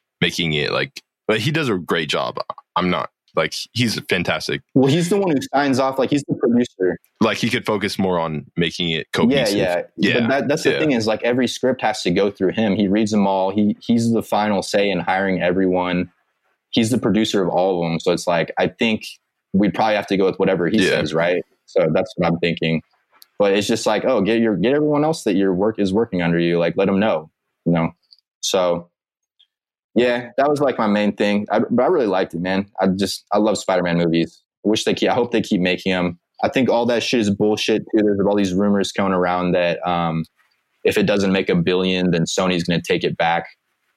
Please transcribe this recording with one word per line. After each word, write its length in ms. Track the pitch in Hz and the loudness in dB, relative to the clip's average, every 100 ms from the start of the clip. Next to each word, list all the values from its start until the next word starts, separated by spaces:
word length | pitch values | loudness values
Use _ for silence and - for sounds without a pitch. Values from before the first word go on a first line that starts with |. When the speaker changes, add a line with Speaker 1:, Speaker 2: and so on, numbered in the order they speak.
| _ _ | _ _
Speaker 1:
making 320 | - - 82 | -4 -2 -2
it, 180 | 76 57 | -2 -2
like, 300 | 67 69 - - _ - | -2 -4 -8 -20 _ -4
but 140 | 110 | -2
he 100 | 123 | 0
does 180 | 156 135 | -2 0
a 80 | 92 | -2
great 320 | 76 85 76 | -2 -4 -2
job. 300 | 73 62 - - - - 85 | -4 -4 -6 -10 -14 -8 -4
I'm 140 | 90 | -2
not, 200 | 85 - _ _ 82 | -2 -4 _ _ -4
like, 180 | 80 - - | -4 -6 -8
he's 260 | 117 117 90 - | -2 -2 -2 -4
fantastic. 540 | 92 87 80 - - - | -2 -2 -4 -4 -6 -2
Speaker 2:
Well, 160 | 135 135 | 2 4
he's 180 | 165 175 | 2 2
the 80 | 202 | 0
one 140 | 190 | 2
who 80 | 135 - | -2 -2
signs 240 | 135 143 131 | -2 0 0
off. 200 | 131 135 | 0 0
Like, 120 | 120 | 0
he's 140 | 143 - | 0 -2
the 60 | |
producer. 640 | - 123 120 - - 92 87 _ _ | -2 2 2 0 -2 -2 -2 _ _
Speaker 1:
Like, 180 | 110 104 | -2 0
he 100 | 117 | -2
could 160 | 117 | -2
focus 320 | 95 104 - - | -2 -2 -2 -2
more 200 | 95 87 | 0 0
on 280 | 82 76 - - | -2 -6 -6 -4
making 340 | 85 - 87 | -2 -2 -4
it 160 | 80 - | -4 -4
Speaker 2:
Yeah, 0 | |
Speaker 1:
cohesive. 440 | - 117 139 110 101 | 0 2 2 0 0
Speaker 2:
yeah. 260 | 92 87 - - | 0 -2 -4 -2
Speaker 1:
Yeah, 240 | - - | 0 2
Speaker 2:
But 80 | 113 | 2
that, 200 | - 120 | 0 0
that's 140 | 156 | 0
the 80 | 143 | 0
Speaker 1:
yeah. 60 | 139 | 0
Speaker 2:
thing 120 | 151 | 0
is, 140 | 120 107 | 0 0
like, 160 | 107 | 0
every 240 | 117 123 120 | 0 0 0
script 340 | - 131 - | 0 -2 0
has 200 | 113 107 | -2 -2
to 80 | 95 | -2
go 200 | 90 98 | 0 0
through 220 | - 92 | 0 -2
him. 220 | 95 113 | 0 0
He 140 | 101 98 | 2 2
reads 240 | 104 107 | 2 2
them 140 | 107 98 | 2 2
all. 220 | 95 95 | 2 0
He, 260 | 104 104 - | 2 0 0
he's 320 | - 117 117 | 0 0 2
the 100 | 110 | 0
final 400 | - 104 107 98 | 0 0 0 0
say 280 | - 101 101 | 0 0 0
in 80 | 90 | 0
hiring 420 | 82 92 98 90 | -2 0 0 0
everyone. 680 | 87 92 92 90 90 90 90 _ _ _ _ _ _ | 0 2 2 0 0 -2 -4 _ _ _ _ _ _
He's 200 | - 113 | 0 0
the 80 | 127 | 0
producer 420 | 120 101 110 101 | 0 0 0 0
of 60 | 87 | 0
all 300 | 87 95 90 | 0 0 0
of 40 | 85 | -2
them. 100 | 82 | -2
So 100 | 92 | 0
it's 140 | 87 - | -2 0
like, 260 | 85 82 - | -2 -2 -2
I 80 | 110 | -4
think 380 | - 117 107 - - _ _ _ | 0 -2 -2 -6 -18 _ _ _
we'd 220 | 98 104 | 0 0
probably 200 | - 110 | 2 0
have 120 | 104 - | 0 0
to 80 | 98 | 2
go 100 | 92 | 2
with 120 | 87 | 2
whatever 260 | 95 92 85 | 0 2 2
he 100 | 110 | 2
Speaker 1:
Yeah. 120 | 90 | 2
Speaker 2:
says, 240 | - 76 | 2 0
right? 300 | 80 87 90 - _ - | 0 0 -2 -4 _ -4
So 200 | - 82 | 0 2
that's 180 | 92 90 - | 0 -2 -2
what 100 | 175 | -2
I'm 120 | - | 0
thinking. 420 | - - 80 80 - _ _ _ _ - | -2 -2 -2 -2 -4 _ _ _ _ 0
But 140 | 101 | 2
it's 140 | 101 101 | 2 0
just 180 | 110 117 | -2 0
like, 180 | - | 0
oh, 160 | - 120 | 0 0
get 180 | 95 117 | 2 2
your, 160 | 113 92 | 0 0
get 180 | 110 | 0
everyone 300 | 147 151 147 | 2 2 2
else 180 | 151 165 | 0 0
that 120 | 110 | -2
your 200 | 95 95 | 0 2
work 240 | 90 98 90 | 2 0 0
is 140 | 95 | 0
working 280 | 101 113 90 | 0 0 -2
under 180 | 85 85 | 0 0
you. 200 | 85 85 | 0 0
Like, 160 | 85 87 | 0 0
let 120 | 98 | 0
'em 100 | 98 | 2
know, 320 | 107 80 78 _ _ _ | 0 -2 -6 _ _ _
you 80 | - | -2
know? 200 | 85 82 - _ _ _ _ | 0 -2 -6 _ _ _ _
So, 480 | - 95 90 87 87 _ _ _ _ _ _ _ _ _ _ | -2 0 0 -2 -6 _ _ _ _ _ _ _ _ _ _
yeah, 360 | - 123 120 120 - | 0 2 0 -4 -2
that 120 | 143 | 0
was, 120 | 143 | 2
like, 180 | 139 123 | 0 0
my 80 | 107 | 0
main 280 | 104 104 98 | 2 0 0
thing. 300 | 104 101 104 | 0 0 0
I, 100 | 110 113 | -2 0
but 140 | 120 | 2
I 40 | 139 | 2
really 200 | 175 107 | 2 2
liked 280 | 92 92 | 0 -2
it, 60 | 85 | -4
man. 260 | 92 98 101 - | -2 -2 -4 -2
I 60 | 95 | 0
just, 360 | 92 95 - - | 0 -2 -4 -2
I 60 | 104 | 0
love 200 | 107 95 | 2 0
Spider-Man 400 | - 92 87 85 | 0 0 0 0
movies. 440 | 85 85 80 - _ _ | 2 0 -2 -6 _ _
I 40 | 104 | -2
wish 160 | 110 | 0
they 100 | - | 0
keep, 160 | - - | 0 0
I 40 | |
hope 180 | - 120 | 0 0
they 80 | 113 | -2
keep 180 | - 98 | 0 0
making 320 | 92 87 95 | 0 0 -2
'em. 260 | 92 87 87 _ - | -2 -2 -6 _ -6
I 60 | 110 | -2
think 200 | 135 123 | 0 2
all 160 | 117 120 | 2 2
that 160 | 117 | 0
shit 180 | - 123 | 0 0
is 100 | 104 | 0
bullshit, 520 | 98 107 107 - 107 | 0 0 0 0 -2
too. 200 | - 110 | 0 0
There's 180 | 104 101 98 | 2 2 0
all 100 | 101 | 0
these 180 | 98 | 0
rumors 380 | 90 101 101 95 | 0 2 0 0
going 200 | - 98 | -2 0
around 400 | 92 90 90 90 | 0 0 0 0
that, 320 | 90 87 82 90 | 0 0 -2 -2
um, 380 | 87 82 80 80 _ _ _ _ _ | -2 -2 -2 -6 _ _ _ _ _
if 120 | - 107 | -2 2
it 80 | 101 | 2
doesn't 260 | 101 98 | 2 2
make 160 | 98 95 | 0 0
a 60 | 90 | 0
billion, 560 | 90 92 92 92 90 | 2 0 0 0 0
then 100 | 85 | 0
Sony's 400 | 82 - 92 87 | 0 0 0 0
gonna 160 | 85 85 | 0 -2
take 240 | - 90 | 0 -2
it 120 | 85 80 | -2 0
back. 300 | 82 82 - - _ _ _ | 0 0 -4 -16 _ _ _